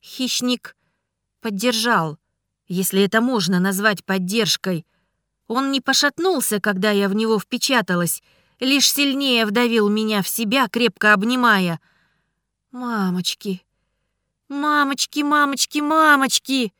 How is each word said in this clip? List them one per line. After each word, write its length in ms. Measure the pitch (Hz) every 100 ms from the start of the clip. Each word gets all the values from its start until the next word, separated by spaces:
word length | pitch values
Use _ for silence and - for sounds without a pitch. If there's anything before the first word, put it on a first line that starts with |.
Хищник 760 | - - 254 - 247 247 - - _ _ _ _ _ _
поддержал, 760 | 226 196 240 226 233 220 160 151 _ _ _ _ _
если 360 | 180 190 190
это 160 | 196 220
можно 400 | 240 247 170 190
назвать 460 | 190 190 214 196 -
поддержкой. 800 | 190 180 226 202 - - 175 - _ _ _ _ _ _
Он 240 | 233 277
не 100 | 277
пошатнулся, 800 | 254 269 285 277 359 330 - 208
когда 300 | 214 190 208
я 180 | 202 202
в 40 |
него 240 | 202 220 220
впечаталась, 840 | - 247 - 254 202 175 170 - _ _ _ _
лишь 320 | 254 277 -
сильнее 540 | - 285 269 277 240 220
вдавил 440 | 208 240 226 208
меня 320 | 214 220 214
в 60 | 185
себя, 400 | - 226 254 247
крепко 460 | - 233 - 214
обнимая. 680 | 208 214 254 240 202 180 165 _ _ _ _ _ _ _ _ _
"Мамочки! 920 | 247 247 226 190 180 180 - 208 185 _ _ _ _ _ _ _ _ _
Мамочки, 720 | 285 294 294 285 269 - 294
мамочки, 600 | 285 294 285 277 - 294
мамочки!" 920 | 294 311 311 285 269 - - 269 226 _